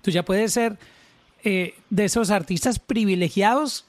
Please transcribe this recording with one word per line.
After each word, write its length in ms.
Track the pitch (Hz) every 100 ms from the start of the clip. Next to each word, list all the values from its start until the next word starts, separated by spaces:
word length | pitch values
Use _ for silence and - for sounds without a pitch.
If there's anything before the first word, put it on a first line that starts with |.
tú 80 | -
ya 120 | 170 175
puedes 280 | 190 220
ser, 240 | 240 233 220 - - - _ _ _
eh, 320 | 214 190 175 - _
de 160 | 196 208
esos 260 | 233 196
artistas 480 | 202 165 175 254 220
privilegiados 1040 | - 233 208 180 170 - 202 262 294 -